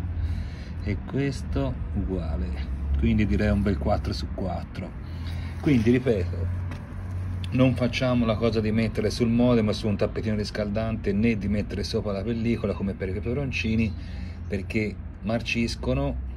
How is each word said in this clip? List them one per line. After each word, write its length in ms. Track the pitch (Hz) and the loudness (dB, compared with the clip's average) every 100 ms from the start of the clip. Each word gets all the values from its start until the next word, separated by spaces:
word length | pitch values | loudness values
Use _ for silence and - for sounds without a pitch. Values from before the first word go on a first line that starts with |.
| - - - - - - - - | -4 -2 -2 -2 -6 -8 -8 -6
E 140 | 104 98 - | -4 -4 -2
questo 680 | 131 139 131 - - 131 127 - | -2 -2 -2 -2 -2 -2 -2 -4
uguale. 540 | 101 95 92 80 90 90 - - - - - | -2 -2 -2 -2 -2 -2 -4 -4 -4 0 2
Quindi 260 | 117 110 | 4 4
direi 260 | 101 101 104 | 4 4 4
un 120 | 101 | 4
bel 160 | 101 95 | 2 2
quattro 340 | 107 101 101 | 2 0 0
su 140 | - - | -4 -4
quattro. 560 | - 92 85 - - - - - - - - - - | -4 -4 -4 -6 -8 -8 -10 -10 -8 -6 -6 -6 -2
Quindi 320 | 165 127 113 | 4 6 6
ripeto, 560 | 127 131 104 87 - - - - - - - - - - - - | 4 4 2 0 -2 -2 -2 -4 -6 -8 -8 -6 -6 -6 -6 0
non 240 | 127 131 - | 4 4 4
facciamo 500 | 120 - 127 123 113 | 0 2 2 4 2
la 80 | |
cosa 260 | 101 117 110 | 2 2 2
di 120 | 107 | 2
mettere 380 | 110 107 107 104 | 2 2 2 0
sul 180 | - 117 | 2 4
modem 420 | 117 123 117 107 | 6 6 6 4
su 160 | 95 110 | 2 0
un 100 | 95 | 2
tappetino 380 | 104 104 104 | 0 0 -2
riscaldante, 760 | 107 101 - 104 104 113 - 101 | -2 -2 -2 -2 -2 -2 -2 0
né 260 | 98 117 107 | 4 4 2
di 80 | 98 | 0
mettere 380 | 107 - 98 | 0 -2 -4
sopra 260 | - 113 104 | -2 -2 -2
la 120 | 98 | -2
pellicola 500 | 107 117 117 107 104 | -2 0 0 0 0
come 200 | 90 98 | 0 -2
per 160 | 90 95 | -2 -4
i 20 | |
peperoncini, 840 | 92 117 135 135 - 113 110 - - - - - - - | -2 -2 -2 -2 -2 0 2 2 -2 -8 -8 -8 -8 -4
perché 600 | 98 95 110 104 90 - - | -4 -2 -2 -2 -4 -10 -8
marciscono 1040 | 98 117 - 117 113 - 123 131 139 123 - | -2 -2 0 0 0 -2 -2 0 0 -2 -6